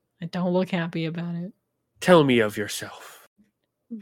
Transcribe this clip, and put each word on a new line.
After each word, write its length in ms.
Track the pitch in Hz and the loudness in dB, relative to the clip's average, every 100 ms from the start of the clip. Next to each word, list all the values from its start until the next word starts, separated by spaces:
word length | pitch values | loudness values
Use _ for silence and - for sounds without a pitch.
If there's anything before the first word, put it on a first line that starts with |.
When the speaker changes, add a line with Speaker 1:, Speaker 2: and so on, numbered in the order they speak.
| _ - | _ -14
Speaker 1:
I 60 | 170 | -10
don't 260 | 180 180 | -4 -2
look 180 | 180 185 | 0 0
happy 340 | 180 170 170 165 | -2 -4 -4 -6
about 300 | 165 170 170 | -6 -8 -8
it. 160 | 175 - _ _ _ - | -10 -14 _ _ _ -4
Speaker 2:
Tell 240 | - 175 143 | 6 6 8
me 160 | 120 | 4
of 160 | 107 104 | 2 -2
yourself. 720 | 101 - 101 - - - - _ _ _ _ _ - 226 | -8 -8 -12 -14 -20 -20 -20 _ _ _ _ _ -18 -18